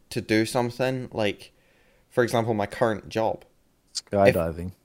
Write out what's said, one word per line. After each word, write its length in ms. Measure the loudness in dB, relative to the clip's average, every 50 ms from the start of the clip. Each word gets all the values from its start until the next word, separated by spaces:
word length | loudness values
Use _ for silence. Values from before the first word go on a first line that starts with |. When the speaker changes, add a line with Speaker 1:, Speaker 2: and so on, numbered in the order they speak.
| _ _
Speaker 1:
to 100 | -8 -6
do 260 | -2 2 2 2 2
something, 640 | 2 0 -2 -2 -2 -2 -2 -2 -2 -2 -4 -8 -8
like, 400 | -4 -2 -2 -2 -2 -4 -10 -20 _ _ _ _ _ _ _ _ _ _ _ _
for 140 | 0 0 2
example, 300 | 2 2 0 0 0 0
my 120 | -2 -2
current 420 | -4 -2 0 0 0 0 -2 -6 -6
job. 340 | -4 -4 -2 -2 -4 -8 -12 _ _ _ _ _ _ _ _ _ -14
Speaker 2:
Skydiving. 760 | -14 -8 _ 2 4 6 6 4 4 0 -4 -4 -6 -10 -10
Speaker 1:
If 40 | -12 _